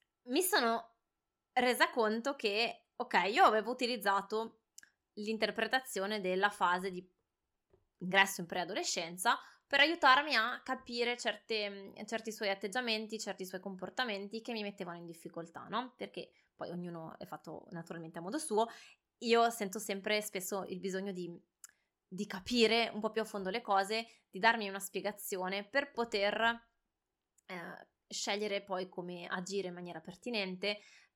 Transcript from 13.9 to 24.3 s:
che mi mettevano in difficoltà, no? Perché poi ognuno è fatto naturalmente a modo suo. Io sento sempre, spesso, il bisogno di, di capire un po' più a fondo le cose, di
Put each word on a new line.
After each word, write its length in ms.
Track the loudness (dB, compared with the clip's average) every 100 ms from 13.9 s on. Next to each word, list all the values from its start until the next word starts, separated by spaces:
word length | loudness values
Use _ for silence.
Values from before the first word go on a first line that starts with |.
| -2 -2 -2 -6 -8
che 120 | -6
mi 80 | -6
mettevano 340 | -6 -6 -8 -8
in 80 | -12
difficoltà, 600 | -14 -12 -12 -12 -12 -8
no? 240 | -6 -6 -10
Perché 340 | -12 -10 -14 _ _ -12
poi 140 | -10
ognuno 460 | -8 -8 -10 -12 -14
è 80 | -14
fatto 420 | -12 -12 -14 -12
naturalmente 480 | -12 -10 -10 -10 -8
a 40 |
modo 160 | -6 -6
suo. 300 | 0 2 2 -2 -20 -20 _ _
Io 300 | 4 6 6
sento 300 | 2 -4 -4
sempre, 420 | -6 -4 0 0
spesso, 440 | 0 -6 -4 -4 -4
il 120 | -6
bisogno 320 | -4 -4 -4
di, 220 | -6 -8 -12 -18 _ -20 _ _ _ _
di 180 | -8 -6
capire 600 | -8 0 4 6 6 2
un 60 | -2
po' 120 | -4
più 100 | -2
a 40 | -4
fondo 240 | -4 -4
le 120 | -4
cose, 460 | 2 2 2 -2 -4 -14
di 100 | _